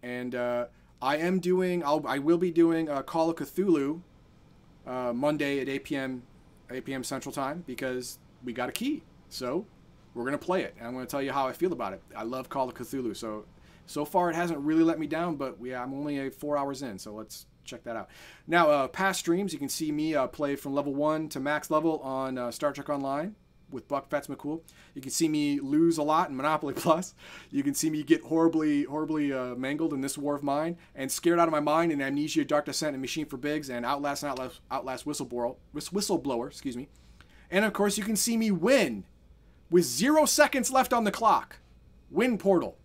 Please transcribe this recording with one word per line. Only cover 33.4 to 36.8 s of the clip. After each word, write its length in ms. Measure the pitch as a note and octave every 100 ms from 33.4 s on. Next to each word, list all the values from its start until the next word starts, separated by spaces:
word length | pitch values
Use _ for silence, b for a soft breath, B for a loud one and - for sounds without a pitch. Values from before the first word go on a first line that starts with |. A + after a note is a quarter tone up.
| D3 D3+ C#3+
and 160 | A#2+
Outlast, 380 | A#2+ C#3+ C#3+ C#3
and 100 | D3
Outlast, 280 | C3 B2+ - -
Outlast 340 | C3+ C3 B2+
Whistleblower, 520 | - D3 B2+ A#2+ A#2+ - -
Whis-, 180 | D3 -
Whistleblower, 560 | F#3+ G3+ F3 C3+ A#2+ C3+
excuse 320 | - C#3
me. 100 | A#2+